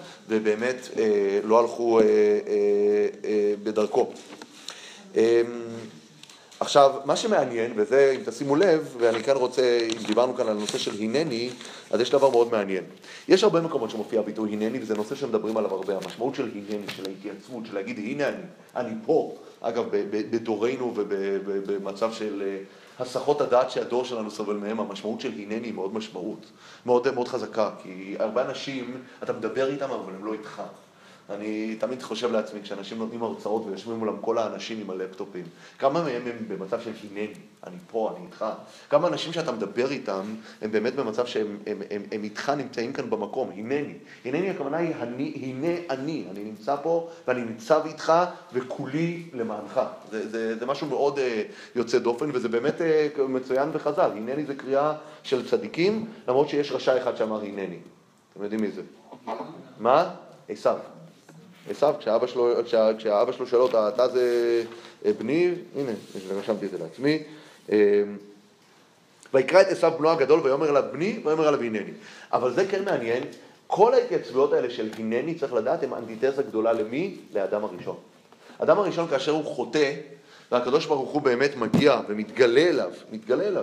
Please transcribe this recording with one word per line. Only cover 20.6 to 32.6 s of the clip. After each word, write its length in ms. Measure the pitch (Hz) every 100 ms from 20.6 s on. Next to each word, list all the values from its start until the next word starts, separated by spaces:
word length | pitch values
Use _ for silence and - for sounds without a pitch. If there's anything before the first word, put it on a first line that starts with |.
| 117 131 120 104
ובמצב 1160 | 101 98 98 98 98 98 98 101 98 98 113
של, 300 | - 107 101 98
אה, 120 | 95 - - - -
הסחות 420 | 123 123 139 143
הדעת 300 | 120 123 127
שהדור 340 | 127 107 120
שלנו 260 | 123 117 107
סובל 240 | 107 101 104
מהם, 240 | 104 110
המשמעות 400 | 101 98 107 120
של 120 | 127
"הנני" 340 | 110 101 113 120
היא 80 |
מאוד 200 | 92 95
משמעות, 520 | 110 - 92 101 - - - - - 120
מאוד, 280 | 123 131
מאוד 140 | 117 123
חזקה, 420 | 123 107 113 101 -
כי 340 | 95 92 95 101
הרבה 240 | 110 117
אנשים, 600 | 139 127 - 131 120 127 - -
אתה 100 | 107
מדבר 400 | 110 110 127 135
איתם, 180 | 139 135
אבל 240 | 113 95
הם 100 | 95
לא 80 | 110
איתך. 300 | 107 - - 101 - - _ - - -
אני 460 | 101 107 107 110 110
תמיד 240 | 110 127
חושב 300 | - 110 120
לעצמי, 300 | 110 107 104